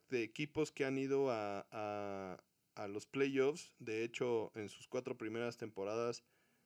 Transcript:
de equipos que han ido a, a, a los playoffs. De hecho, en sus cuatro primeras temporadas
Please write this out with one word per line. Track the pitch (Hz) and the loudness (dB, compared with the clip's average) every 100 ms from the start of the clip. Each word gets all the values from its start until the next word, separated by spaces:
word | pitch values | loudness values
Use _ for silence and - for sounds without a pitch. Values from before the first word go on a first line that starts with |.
| _ | _
de | 123 | 0
equipos | 110 - 147 156 151 | 0 -2 -2 0 -2
que | - | 0
han | 139 135 | 0 2
ido | 135 139 139 | 2 4 4
a, | 113 104 101 - | 2 0 -4 -6
a, | 113 104 104 101 98 95 90 _ _ _ - | -6 -4 -2 -4 -4 -6 -8 _ _ _ -8
a | 104 | -6
los | 104 - | -6 -4
playoffs. | 135 139 135 135 165 - _ | 2 4 6 4 2 -8 _
De | 117 110 | -4 -2
hecho, | 117 - 127 117 101 113 | -2 0 2 2 0 -4
en | 101 | -8
sus | - - | -10 -4
cuatro | 127 123 120 | -4 -2 -4
primeras | 110 113 120 - | -4 -2 -2 -4
temporadas | 110 98 98 113 120 117 - _ _ _ | -8 -4 -2 2 0 -2 -10 _ _ _